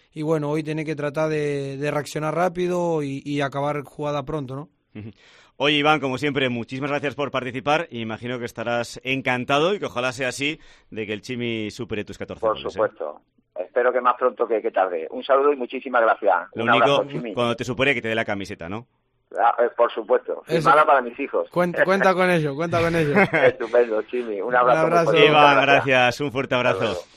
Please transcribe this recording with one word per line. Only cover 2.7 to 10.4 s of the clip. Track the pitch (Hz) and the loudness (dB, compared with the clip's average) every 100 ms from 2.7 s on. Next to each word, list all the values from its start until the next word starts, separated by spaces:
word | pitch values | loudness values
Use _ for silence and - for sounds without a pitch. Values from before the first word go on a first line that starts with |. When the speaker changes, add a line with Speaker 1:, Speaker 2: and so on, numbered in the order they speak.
| 180 175 160 | 0 0 -2
Speaker 1:
y, | 143 139 | -4 -6
y | 143 143 | -4 -2
acabar | 139 143 143 147 | -2 -2 -4 -4
jugada | 123 - 147 147 | -8 -8 -4 -4
pronto, | 135 156 127 135 | -6 -8 -8 -10
¿no? | 156 _ _ 107 | -14 _ _ -16
Speaker 2:
Ujú. | 110 - _ _ _ _ | -16 -18 _ _ _ _
Oye, | 143 151 | 2 4
Iván, | 147 156 | 4 2
como | 135 127 | 0 -2
siempre, | 147 143 131 | -2 0 -2
muchísimas | 120 113 131 143 | -2 -6 -8 -6
gracias | 143 139 135 | -4 -4 -4
por | 135 | -4
participar, | 131 123 131 143 160 170 | -4 -6 -6 0 0 -2
y | 120 | -8
imagino | 110 110 120 123 | -8 -8 -8 -8
que | |
estarás | 120 - 113 120 117 - | -8 -6 -4 -2 -4 -8
encantado, | 131 135 127 123 120 143 170 | -4 -2 -2 -2 0 2 2
y | 202 | 0
que | 139 | -4
ojalá | 120 127 | -4 -4
sea | 123 127 | -4 -6
así, | 123 | -4